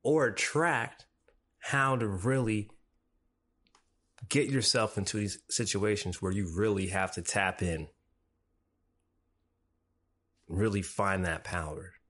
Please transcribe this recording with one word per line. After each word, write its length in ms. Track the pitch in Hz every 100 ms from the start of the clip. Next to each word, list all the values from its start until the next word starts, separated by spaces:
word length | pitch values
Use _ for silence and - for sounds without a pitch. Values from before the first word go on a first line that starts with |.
or 240 | 123 156 127
attract 800 | 98 - 147 170 131 - - - _ _ _ _ _
how 380 | - 143 135 127
to 100 | 110
really 640 | 95 113 131 113 107 104 - _ _ _ _ _ _ _ _ _ _ _ _ _ - -
get 200 | 143 -
yourself 480 | 135 110 123 107 -
into 200 | 95 107
these 220 | 104 - -
situations 720 | - 110 98 107 101 92 87
where 100 | 95
you 180 | 95 90
really 340 | 85 110 98 95
have 240 | 95 95
to 100 | -
tap 400 | 85 101 95 -
in, 260 | 90 80 78 _ _ _ _ _ _ _ _ _ _ _ _ _ _ _ _ _ _ _ _ _ _ _ _ _ -
really 340 | 87 110 101
find 420 | 92 - 98 95
that 200 | 90 80
power 480 | - 90 78 76 - -